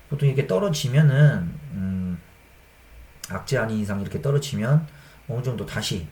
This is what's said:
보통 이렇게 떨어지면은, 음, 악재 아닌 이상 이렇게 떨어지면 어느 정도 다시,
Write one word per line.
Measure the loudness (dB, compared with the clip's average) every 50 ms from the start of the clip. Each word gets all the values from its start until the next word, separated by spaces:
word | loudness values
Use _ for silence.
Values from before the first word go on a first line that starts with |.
| -10 -6
보통 | -2 2 2 2
이렇게 | 2 2 0
떨어지면은, | 2 2 2 2 0 0 0 0 2 4 6 6 6 8 8 6 6 6 4 -2 -4 -6 -8 -12 -10 -8
음, | -6 -4 -2 -2 -2 -4 -4 -6 -8 -10 -16 -20 -20 -20 -20 -20 -20 -20 -20 -20 -20 -20 -20 -20 -20 -20 -20 -20 -18 -14 -12
악재 | -12 -10 -6 -4 -2
아닌 | -2 -2 -2 -4
이상 | -4 -4 -4 -4 -6
이렇게 | -6 -6 -6 -4
떨어지면 | -2 0 0 0 -2 -2 -4 -2 0 2 2 2 2 -2 -12 -20 -20 -20 -20 -16 -10
어느 | -8 -6 -4 -4
정도 | -4 -4 -6 -6
다시, | -8 -6 -6 -6 -4 -6 -6 -8 -10